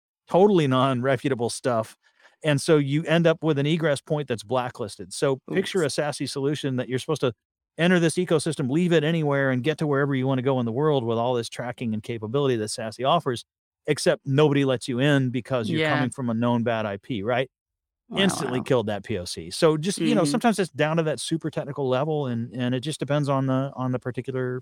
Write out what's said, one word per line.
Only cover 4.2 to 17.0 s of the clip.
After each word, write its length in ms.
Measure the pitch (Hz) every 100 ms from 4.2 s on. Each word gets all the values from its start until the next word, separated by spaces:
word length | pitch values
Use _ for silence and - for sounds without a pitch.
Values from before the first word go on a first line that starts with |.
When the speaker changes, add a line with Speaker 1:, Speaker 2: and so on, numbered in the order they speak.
| 147
Speaker 1:
that's 160 | 113
blacklisted. 680 | 104 127 123 - 107 - 92
So 280 | - 143 135 -
picture 280 | 160 190 190
Speaker 2:
Oops. 80 | 147
Speaker 1:
a 20 |
sassy 380 | - 147 151 135
solution 480 | 143 139 151 143 127
that 120 | 117
you're 120 | 127
supposed 220 | - 156
to 120 | 131 - _ _ _ -
enter 220 | 170 180
this 160 | 165 165
ecosystem, 540 | 175 160 165 147 131
leave 240 | 147 180
it 100 | 165
anywhere, 480 | 147 170 151 139 135
and 120 | 127
get 160 | 120 151
to 80 | 156
wherever 260 | 139 143 135
you 120 | 131
wanna 140 | 131
go 160 | 123 131
in 60 | 117
the 60 |
world 320 | 113 156 143
with 140 | 117 117
all 160 | 120
this 160 | 123 113
tracking 440 | - 120 120 123
and 100 | 107
capability 520 | - 117 107 135 143 120
that 140 | 107
sassy 340 | - 113 -
offers, 420 | 127 165 143 120 - _ _ _ -
except 340 | 151 - 151 -
nobody 380 | 135 151 139
lets 240 | 139 127 -
you 120 | 120
in 300 | 139 143 127
because 400 | 123 - 131 107
you're 120 | 156
Speaker 2:
Yeah. 140 | 156 147
Speaker 1:
coming 140 | 131
from 180 | - 123
a 40 |
known 300 | 113 120 120
bad 220 | 117 113 107
I 120 |
P, 260 | 101